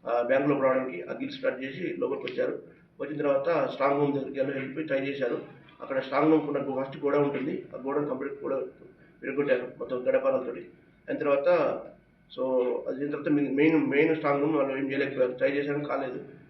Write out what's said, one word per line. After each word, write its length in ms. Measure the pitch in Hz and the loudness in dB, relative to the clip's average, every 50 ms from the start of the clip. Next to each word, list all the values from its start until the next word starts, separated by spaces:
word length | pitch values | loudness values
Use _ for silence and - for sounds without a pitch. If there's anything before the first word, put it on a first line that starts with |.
| - | -2
ఆ, 140 | 120 120 120 | 0 2 2
బ్యాంక్ 280 | 120 120 131 135 143 147 | 4 4 4 4 4 4
లోపల 140 | 139 127 135 | 2 4 4
రావడానికి, 380 | 131 127 131 - - - - | 4 4 2 0 -2 -6 -8
ఆ 120 | - - - | -8 -8 -8
గిల్స్ 320 | - 131 135 135 - - | -6 -6 -8 -8 -2 -2
కట్ 180 | 135 127 127 131 | -2 -2 -2 -8
చేసి 320 | 135 135 - 180 147 - 135 | -8 -8 -6 -6 -6 -4 -2
లోపలికి 260 | - - - - - | -2 -2 -4 -4 -6
వచ్చారు. 560 | - - - - - - - - - - - - _ _ - | -6 -2 -2 -2 -2 -2 -6 -10 -16 -20 -20 -20 _ _ -8
వచ్చిన 160 | 139 147 151 | -8 -6 -4
తర్వాత 520 | 143 147 143 139 135 147 170 170 151 135 127 | -2 2 2 2 2 2 2 2 2 0 0
స్ట్రాంగ్ 300 | - - 135 143 143 143 | 0 0 2 2 4 4
రూమ్ 140 | 147 139 135 | 2 2 2
దగ్గరికి 260 | 139 127 - - 135 | -2 -4 -4 -2 -2
వెళ్ళి, 140 | 131 143 139 | -2 -2 -2
వెళ్ళిపోయి 340 | 131 127 - 135 156 156 | -4 -6 -6 -6 -8 -4
ట్రై 120 | - 139 135 | -2 -2 -2
చేశారు. 380 | 135 139 139 139 131 117 - - - - - - - - - _ | 0 -2 -4 -2 -2 -2 -2 -4 -6 -10 -18 -20 -20 -20 -18 _
అక్కడ 180 | - - 135 131 | -10 -4 -4 -4
స్ట్రాంగ్ 320 | 127 131 135 139 151 156 | -4 0 0 2 6 6
రూమ్ 160 | 160 151 143 | 6 4 4
ఉన్న 360 | 143 143 131 123 131 131 127 135 | 0 -4 -4 -2 -2 -4 -4 -4
ఫస్ట్ 220 | 135 - - 143 | -6 -6 -4 -2
గోడ 100 | 139 143 | 2 4
ఉంటుంది, 500 | 147 143 139 135 131 131 147 185 - - - - | 4 2 2 0 -2 -4 -4 -4 -6 -8 -10 -14
ఆ 60 | - 127 | -8 -6
గోడను 200 | 139 143 147 147 | -2 -2 -2 -2
కంప్లీట్ 340 | 143 131 127 139 139 - - | -2 -4 -6 -6 -8 -8 -8
కూడా 140 | - - 135 131 127 127 - - - - - _ - - _ _ - | -4 -4 -2 -2 -4 -6 -10 -18 -20 -20 -20 _ -20 -20 _ _ -8
విరగొట్టారు 440 | 131 131 143 143 135 127 123 123 - - - | -6 -2 -2 2 2 2 0 0 -6 -10 -10
మొత్తం 180 | 123 123 127 123 127 131 | -6 -6 -4 -2 0 2
గడపాలతోటి. 500 | 131 131 131 135 131 123 - 117 - - - - - - _ _ _ _ _ - | 2 2 2 2 0 0 -2 -4 -8 -10 -12 -14 -20 -20 _ _ _ _ _ -6
అయిన 80 | 139 | -4
తర్వాత, 300 | 143 151 143 143 139 139 175 180 165 143 - - - - - - - _ _ _ _ _ _ - | -2 2 2 2 4 4 4 4 4 4 2 0 -4 -8 -14 -18 -20 _ _ _ _ _ _ -6
so, 60 | 127 131 131 131 127 123 123 117 - - | -4 -2 2 2 2 2 2 0 -2 -4
అది 120 | 131 131 131 | -4 -4 -4
అయిన 120 | 143 147 | -4 -4
తర్వాత 180 | 147 147 143 170 | -4 -4 0 2
మెయిన్, 260 | 147 143 143 131 131 | 2 2 2 2 2
మెయిన్, 320 | 139 151 160 160 151 135 | 4 4 6 6 4 2
మెయిన్ 280 | 127 135 147 160 160 156 | 4 4 4 4 4 2
స్ట్రాంగ్ 260 | 151 147 143 143 143 | 2 2 0 2 2
రూమ్ 140 | 143 156 156 | 2 2 2
వాళ్ళు 220 | 147 135 135 131 | 2 2 0 0
ఏం 140 | 135 139 131 | -2 -2 -2
చేయలేకపోయారు, 400 | 135 135 139 135 139 131 127 123 | 0 -2 -2 -2 0 0 0 0
ట్రై 200 | 127 - 135 139 | 2 0 0 2
చేశారు, 280 | 143 143 143 147 143 147 | 2 0 -2 0 -2 -2
కాలేదు. 400 | 143 143 139 135 135 127 127 - - - - - - | -2 -2 -4 -4 -4 -4 -6 -8 -12 -12 -18 -20 -20